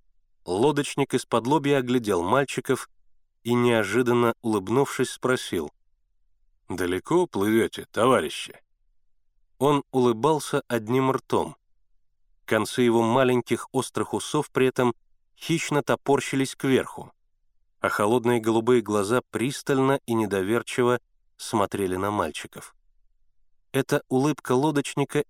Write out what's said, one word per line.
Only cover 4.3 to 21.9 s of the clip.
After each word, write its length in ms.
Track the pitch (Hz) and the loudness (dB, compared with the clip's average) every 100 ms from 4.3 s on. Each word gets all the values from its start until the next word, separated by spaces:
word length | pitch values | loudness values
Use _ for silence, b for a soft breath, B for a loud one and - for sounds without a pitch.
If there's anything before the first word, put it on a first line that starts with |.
| 117 | 0
улыбнувшись, 680 | 113 107 95 120 139 - 127 | -2 -2 0 0 0 -2 -4
спросил: 600 | - 123 127 - 92 73 - _ _ _ _ _ _ _ _ - | -4 -2 -2 -4 -6 -6 -12 _ _ _ _ _ _ _ _ -10
"Далеко 580 | 90 90 92 - 170 180 | -4 -2 -2 0 0 0
плывете, 600 | 101 101 110 92 - - | 0 2 2 0 -4 -8
товарищи?" 720 | - 120 120 76 - - - _ _ _ _ _ _ _ _ _ - | 0 4 4 0 -8 -12 -16 _ _ _ _ _ _ _ _ _ -2
Он 240 | 139 143 - | 0 0 0
улыбался 720 | 131 123 110 143 151 - 143 - | 0 2 2 2 0 -2 -6 -2
одним 420 | 120 107 131 135 | -4 -2 0 0
ртом. 460 | 131 - 107 78 - _ _ _ _ _ _ _ _ | -2 -2 -2 -2 -8 _ _ _ _ _ _ _ _
Концы 380 | - 110 104 - | -2 -2 0 0
его 200 | 123 117 | 2 4
маленьких 680 | 113 127 127 123 - 113 - | 2 2 2 2 0 -4 -4
острых 420 | 131 - 110 107 | -6 -4 -4 -4
усов 360 | 104 - 151 - | -4 -4 -4 -2
при 160 | - 131 | 0 0
этом 280 | - 123 - _ _ _ _ | 2 0 -2 _ _ _ _
хищно 460 | - 165 - 147 | -4 -2 0 -2
топорщились 720 | - 120 - 139 - 135 135 - | 0 0 2 0 0 -2 -4 -2
кверху, 560 | 139 123 82 - - _ _ _ _ _ _ _ | 2 2 0 -8 -18 _ _ _ _ _ _ _
а 80 | - | -2
холодные 520 | - 104 123 113 120 | 0 2 2 2 0
голубые 420 | 110 110 113 123 | 2 0 4 2
глаза 380 | 104 104 98 123 - | 2 -2 0 -2 -2
пристально 680 | 107 123 - - 135 131 139 - | -4 -4 -4 -2 0 2 0 -2
и 80 | |
недоверчиво 840 | 113 107 98 92 117 - - 123 120 _ _ _ - | -2 0 -2 -2 -2 -4 -2 0 0 _ _ _ -18
смотрели 600 | - 110 98 98 95 | -4 -2 0 -2 -2